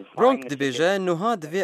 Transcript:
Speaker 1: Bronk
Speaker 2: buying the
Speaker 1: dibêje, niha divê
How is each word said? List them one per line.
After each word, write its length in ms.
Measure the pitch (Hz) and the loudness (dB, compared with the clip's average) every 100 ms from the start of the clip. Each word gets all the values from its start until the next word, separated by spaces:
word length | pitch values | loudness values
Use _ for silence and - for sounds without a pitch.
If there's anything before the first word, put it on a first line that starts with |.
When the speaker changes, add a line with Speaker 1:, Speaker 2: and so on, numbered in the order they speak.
| 98 - | -8 2
Speaker 1:
Bronk 260 | 247 262 | 2 2
Speaker 2:
buying 60 | 123 | -4
the 80 | 135 | -4
Speaker 1:
dibêje, 500 | 139 127 170 196 185 | -2 0 2 2 0
niha 280 | 165 226 | 0 0
divê 280 | 214 151 190 | -2 -4 -4